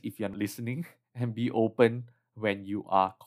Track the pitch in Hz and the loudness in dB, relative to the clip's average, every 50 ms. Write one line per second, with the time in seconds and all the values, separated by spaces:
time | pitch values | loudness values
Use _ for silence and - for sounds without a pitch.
0 | - 113 - - 107 101 98 104 104 104 - - 120 117 127 151 170 - - _ | -8 -10 -6 -4 -6 -6 -4 -4 -4 -4 -4 -6 -6 -6 -6 -6 -6 -10 -12 _
1 | _ _ _ 117 123 120 113 110 120 120 - 113 113 113 113 - 123 113 117 123 | _ _ _ -6 -4 -4 -2 -2 -2 0 2 2 2 2 4 6 4 4 4 0
2 | 120 120 _ _ _ _ _ - 107 107 101 101 98 95 101 104 - - 95 98 | -8 -12 _ _ _ _ _ -4 -2 -2 -2 -2 -4 -6 -6 -6 -4 0 2 4
3 | 95 95 - _ - | 4 2 0 _ -8